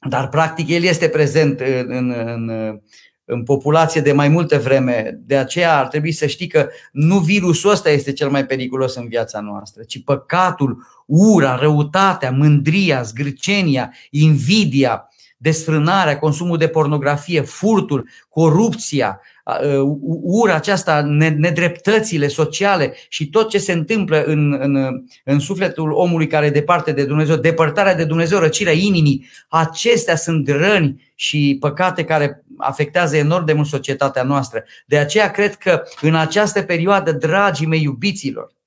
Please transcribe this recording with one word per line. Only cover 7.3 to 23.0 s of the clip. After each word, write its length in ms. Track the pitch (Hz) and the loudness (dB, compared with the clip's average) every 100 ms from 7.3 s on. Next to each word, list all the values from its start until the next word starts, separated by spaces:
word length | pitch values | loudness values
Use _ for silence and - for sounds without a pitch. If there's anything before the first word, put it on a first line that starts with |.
| 202 180 160 202 | 2 2 2 2
ăsta 200 | 208 170 | 2 2
este 240 | 147 139 | 0 0
cel 160 | 139 147 | -4 -2
mai 160 | 139 135 | 0 -2
periculos 500 | 135 127 131 131 127 | -4 -4 -4 -4 -4
în 120 | 120 | -6
viața 320 | 117 113 107 | -6 -6 -8
noastră, 440 | 104 101 101 - | -10 -12 -16 -20
ci 200 | 113 - | -16 -16
păcatul, 840 | - 139 - 170 185 - 139 113 - _ _ | -4 -4 -2 -2 -2 -2 -4 -4 -14 _ _
ura, 500 | 151 208 196 139 127 | 4 6 6 4 2
răutatea, 760 | 147 147 147 185 196 180 131 | 2 2 0 2 0 0 -2
mândria, 680 | 131 151 147 - 175 190 135 | 2 4 4 2 0 2 0
zgârcenia, 920 | 117 113 143 139 - 202 180 131 117 - - | -4 -6 -8 -6 -4 0 0 0 -2 -10 -8
invidia – 1000 | 143 156 143 117 214 185 135 131 107 - _ _ _ | 2 4 4 2 2 2 2 0 0 -8 _ _ _
desfrânarea, 760 | 156 160 160 156 151 196 175 143 | -2 -2 -2 0 2 2 2 0
consumul 380 | 160 147 175 170 | 0 -2 -2 0
de 100 | 156 | 0
pornografie, 760 | 160 143 147 135 147 - 170 | 0 0 0 0 -2 -2 -2
furtul, 680 | 131 - 202 214 - 143 - - _ | -2 -4 0 2 0 -4 -6 -18 _
corupția, 920 | - 160 156 226 160 - 143 110 98 _ _ | 2 4 4 2 -2 -4 -2 -2 -4 _ _
a, 160 | - - 143 139 | -8 -4 0 0
u-, 400 | 139 147 143 160 | 0 -2 -4 -6
ura 300 | 170 196 226 | -2 2 2
aceasta, 480 | 160 156 196 - 151 | 2 0 -2 0 0
ne-, 280 | 147 147 160 | 2 2 2
nedreptățile 1000 | 151 165 165 175 175 - 220 220 160 143 | 2 0 0 -2 -2 0 0 0 -2 -2
sociale 680 | 139 151 156 202 190 135 - | -2 -4 0 0 2 0 -6